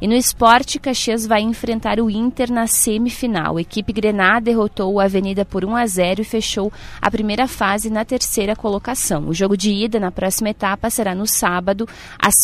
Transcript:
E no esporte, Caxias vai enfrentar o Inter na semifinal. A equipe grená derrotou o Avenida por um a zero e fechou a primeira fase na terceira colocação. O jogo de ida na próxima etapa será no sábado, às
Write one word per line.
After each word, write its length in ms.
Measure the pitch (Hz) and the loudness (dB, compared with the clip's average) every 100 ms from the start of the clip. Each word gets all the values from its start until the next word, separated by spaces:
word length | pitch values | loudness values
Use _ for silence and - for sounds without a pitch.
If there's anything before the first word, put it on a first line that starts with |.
E 60 | 202 | 2
no 80 | 240 | 2
esporte, 640 | - - 233 240 269 294 | 2 4 6 6 4 -4
Caxias 480 | 277 247 - 226 220 | -4 -2 0 -2 2
vai 140 | 214 | 2
enfrentar 580 | 220 226 233 226 220 208 | 2 -2 -4 -4 -2 0
o 100 | 226 | 0
Inter 420 | 208 247 254 240 | 0 -2 0 -2
na 140 | 240 226 | 0 0
semifinal. 920 | - - 214 240 - 247 190 156 160 | 0 0 0 -2 -2 -2 0 0 -2
A 40 | |
equipe 320 | 170 214 208 | -2 -4 -4
grená 460 | 214 214 208 185 226 | 0 0 4 4 4
derrotou 520 | 226 226 208 - 190 | 2 2 0 0 0
o 80 | 202 | 2
Avenida 460 | 196 196 196 196 196 | 2 2 0 -2 -2
por 180 | 190 | -2
um 120 | 190 233 | -2 -2
a 100 | 233 | 0
zero 360 | 180 175 190 | 0 0 0
e 40 | 220 | -2
fechou 480 | 233 - 208 202 - - - | -2 -2 -4 -4 -6 -16 -4
a 120 | 202 | -2
primeira 360 | 214 214 208 254 | 0 -2 0 -2
fase 440 | - 202 208 220 | 0 0 0 0
na 120 | 214 | -2
terceira 520 | 226 247 - - 202 214 | -2 -2 -2 -2 -2 -2
colocação. 720 | 220 202 - 254 - 156 151 | -2 -2 -4 -4 -2 -2 -2
O 80 | 165 | 0
jogo 200 | 196 202 | 2 2
de 160 | 208 | 0
ida 280 | 202 220 220 | 0 0 -2
na 100 | 180 | -2
próxima 400 | - 190 - 214 | -2 -2 -2 -4
etapa 400 | 214 202 196 226 | -2 -2 -2 -4
será 240 | - 202 | -2 -2
no 140 | 180 214 | -2 -2
sábado, 600 | - 196 180 180 196 226 - - - | 0 0 0 0 -2 -4 -10 -14 0
às 160 | - - | 2 2